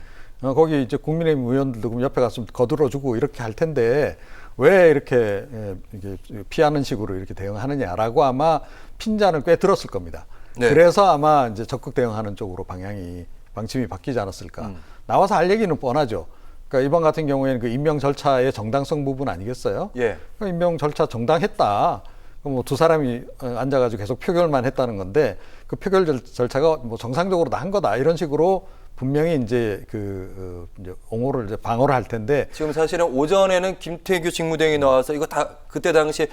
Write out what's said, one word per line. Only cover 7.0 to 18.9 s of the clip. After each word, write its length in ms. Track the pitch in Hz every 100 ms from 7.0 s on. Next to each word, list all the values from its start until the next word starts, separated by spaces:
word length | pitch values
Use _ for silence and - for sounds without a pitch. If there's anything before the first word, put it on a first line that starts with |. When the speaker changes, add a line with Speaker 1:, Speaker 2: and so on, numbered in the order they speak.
| 107 92
Speaker 1:
이렇게 180 | 95 98
대응하느냐라고 880 | 101 104 131 143 104 90 110 120 143
아마 360 | 127 160 156 - - - -
핀잔을 460 | - 214 202 160
꽤 140 | 131 165
들었을 340 | 190 190 -
겁니다. 340 | 98 90 80 - - - -
Speaker 2:
네. 140 | 120
Speaker 1:
그래서 340 | 143 175 185 196
아마 460 | 151 151 151 123
이제 140 | 104 110
적극 260 | 131 -
대응하는 420 | 123 120 107 107 101
쪽으로 300 | 104 90 95
방향이, 600 | 92 95 104 87 87 87 - -
방침이 360 | - 110 135 117
바뀌지 300 | 95 - 120
않았을까. 480 | 98 90 92 - 110
Speaker 2:
음. 140 | 90 - - -
Speaker 1:
나와서 280 | 120 185 190
할 160 | 175
얘기는 240 | 214 214 143
뻔하죠. 500 | 135 127 139 104 78 - - - -
그러니까 180 | 135 139
이번 160 | 170
같은 240 | 160 151 151
경우에는 340 | 139 135 127
그 80 | 117
임명 300 | 120 151 151
절차의 540 | 139 139 147 135 127
정당성 520 | 127 110 135 139